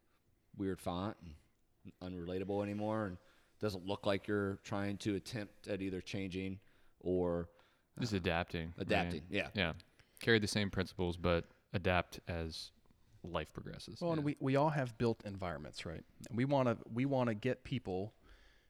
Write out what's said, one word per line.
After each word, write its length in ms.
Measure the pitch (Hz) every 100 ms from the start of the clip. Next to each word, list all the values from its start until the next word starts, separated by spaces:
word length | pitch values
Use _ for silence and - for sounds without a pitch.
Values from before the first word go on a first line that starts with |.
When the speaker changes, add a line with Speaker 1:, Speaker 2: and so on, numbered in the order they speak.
| _ _ _ _ _ -
Speaker 1:
weird 240 | 98 90
font 360 | - 87 101 -
and 120 | 87 73 - _ _ _ 95 - 90
unrelatable 480 | 92 85 92 95 101
anymore 440 | 101 104 107 110 104
and 100 | 90 - - _ _
doesn't 260 | 107 95 90
look 180 | 101 -
like 220 | 101 -
you're 300 | 104 98 98
trying 360 | - 104 101 101
to 160 | 113 98
attempt 500 | - 120 101 - -
at 120 | 98
either 200 | 95 92
changing 580 | - 101 95 90 95 95 - - - -
or, 480 | 90 90 87 87 87 - - _ _ -
Speaker 2:
Just 140 | 120
Speaker 1:
uh, 60 | 101
Speaker 2:
adapting, 560 | 87 85 90 87 82 82
right? 100 | 92
Speaker 1:
adapting, 360 | 104 87 85 85
yeah. 180 | 98 73
Speaker 2:
Yeah. 180 | 107 87 80 - - - -
Carry 180 | - 113
the 80 | 104
same 240 | 107 101
principles, 460 | - 90 - 90 87
but 300 | 87 85 - - _
adapt 480 | 104 90 90 - - -
as 420 | 85 82 78 - - - - - -
life 300 | 87 85 78
progresses. 460 | - - - - -
Speaker 3:
Well, 120 | 170
and 80 | 160
Speaker 2:
Yeah. 40 | 147
Speaker 3:
we, 100 | 143
we 160 | 135 135
all 120 | 151
have 260 | 147 127 113
built 240 | 117 113
environments, 600 | 104 95 92 76 71 - 90
right? 160 | 80 - - -
And 80 | 107
we 80 |
wanna, 320 | 135 143 127 113 -
we 140 | 113 135
wanna 280 | 135 120
get 300 | 104 127 127
people 480 | - 127 - 92 104 - - - - - _